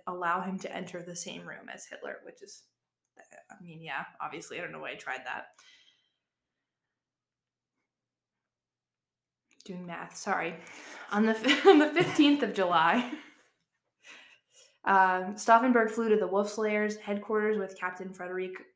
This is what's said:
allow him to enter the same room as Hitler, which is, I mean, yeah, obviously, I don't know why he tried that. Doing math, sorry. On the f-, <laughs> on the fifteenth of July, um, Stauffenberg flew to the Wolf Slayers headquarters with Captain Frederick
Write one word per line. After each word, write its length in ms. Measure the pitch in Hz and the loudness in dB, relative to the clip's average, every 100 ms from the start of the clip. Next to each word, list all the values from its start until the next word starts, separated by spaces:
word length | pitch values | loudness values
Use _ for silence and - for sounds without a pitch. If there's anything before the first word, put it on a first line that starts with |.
| - | -12
allow 360 | 180 175 175 | -6 -4 -2
him 180 | 190 190 | -4 -8
to 120 | 185 | -8
enter 300 | - 180 175 | -10 -10 -12
the 140 | 175 175 | -12 -12
same 280 | 185 175 | -12 -12
room 240 | 175 - - | -14 -18 -16
as 140 | - - | -18 -16
Hitler, 300 | - 71 - | -14 -14 -14
which 200 | - - | -16 -20
is, 180 | - - _ _ _ _ _ _ | -20 -20 _ _ _ _ _ _
I 460 | - - _ 208 | -20 -20 _ -20
mean, 180 | 175 160 | -20 -18
yeah, 220 | 160 139 185 - | -10 -10 -10 -12
obviously, 360 | 156 151 - 123 | -12 -12 -12 -12
I 20 | |
don't 100 | 170 | -12
know 60 | 160 | -12
why 140 | 151 | -12
he 60 | - | -12
tried 240 | - 131 127 | -10 -10 -10
that. 220 | - - _ - _ _ _ _ _ _ _ _ _ _ _ _ _ _ _ _ _ _ _ _ _ _ _ _ _ _ _ _ _ _ _ _ _ _ _ _ _ _ _ - | -12 -14 _ -20 _ _ _ _ _ _ _ _ _ _ _ _ _ _ _ _ _ _ _ _ _ _ _ _ _ _ _ _ _ _ _ _ _ _ _ _ _ _ _ -14
Doing 220 | 180 175 | -12 -10
math, 280 | 170 170 - | -12 -12 -10
sorry. 380 | - 185 165 175 - - - - - | -4 -4 -4 -8 -16 -20 -18 -18 -4
On 140 | 208 220 | 2 2
the 60 | |
f-, 340 | 220 269 285 370 | 2 2 6 10
<laughs> 0 | |
on 140 | 320 | 10
the 100 | 302 | 8
fifteenth 540 | 302 359 - 285 285 | 4 0 4 6 6
of 100 | 226 | 2
July, 580 | 202 180 175 165 220 247 302 - _ _ _ _ _ _ _ - - - _ _ _ - _ - | 0 2 4 4 2 0 -8 -16 _ _ _ _ _ _ _ -20 -20 -20 _ _ _ -20 _ 2
um, 480 | 196 190 185 185 | 4 6 2 -2
Stauffenberg 560 | 208 - 233 254 240 220 | -6 6 6 8 4 2
flew 200 | 220 226 | 0 2
to 80 | 208 | 2
the 100 | 180 | 2
Wolf 240 | 190 208 | 0 -2
Slayers 460 | - 214 214 214 208 | -2 -2 0 -2 -6
headquarters 600 | - 202 208 214 214 214 | -6 -6 -2 -2 0 -2
with 220 | 190 - | -4 -6
Captain 340 | 185 185 185 | -10 -8 -14
Frederick 400 | 185 180 185 185 185 - | -12 -8 -6 -8 -10 -18